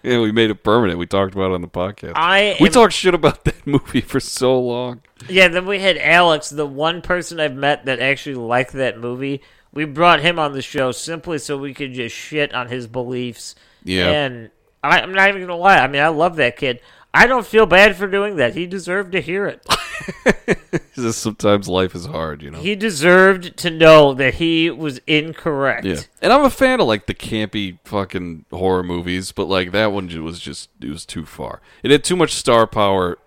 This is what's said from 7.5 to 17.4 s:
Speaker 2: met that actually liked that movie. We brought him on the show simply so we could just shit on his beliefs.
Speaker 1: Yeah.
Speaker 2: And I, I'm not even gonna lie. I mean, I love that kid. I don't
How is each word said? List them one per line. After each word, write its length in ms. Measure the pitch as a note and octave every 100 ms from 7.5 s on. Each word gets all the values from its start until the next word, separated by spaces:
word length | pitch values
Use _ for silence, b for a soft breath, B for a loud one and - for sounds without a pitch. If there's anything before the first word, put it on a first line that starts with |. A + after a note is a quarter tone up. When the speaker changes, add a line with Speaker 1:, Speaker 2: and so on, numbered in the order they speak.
| C3+
Speaker 2:
met 300 | C#3 D3 C3+
that 140 | B2
actually 360 | C3 C3+ D3 B2+
liked 380 | A2+ B2 C3
that 260 | C#3 B2+ G#2+
movie. 420 | A#2+ B2 C#3 C#3 b b b
We 120 | C#3+ D#3
brought 340 | C#3 F3 D#3+
him 180 | E3 E3+
on 160 | D3+
the 80 | C3+
show 300 | - C#3+ B2+
simply 480 | B2 - E3 F3 D3+
so 180 | - C#3
we 160 | C#3
could 200 | B2+ C#3
just 220 | B2+ A#2 -
shit 380 | - D3+ D3
on 140 | B2 A#2+
his 180 | B2 A#2
beliefs. 680 | B2 B2 B2+ B2 A2+ - - b b
Speaker 1:
Yeah. 280 | F2 F#2 F3+
Speaker 2:
And 400 | D3+ C#3 A#2+ A2+ _ _ _
I, 180 | D3 E3+
I'm 120 | C3+
not 160 | F#3+ G3
even 120 | G3
gonna 140 | F3+ E3+
lie. 240 | F#3 F3+
I 80 | C3
mean, 160 | C#3
I 60 | D#3
love 260 | D3+ F3 E3
that 220 | B2 -
kid. 220 | C3+ A#2+ b b b -
I 100 | A3+
don't 180 | B3+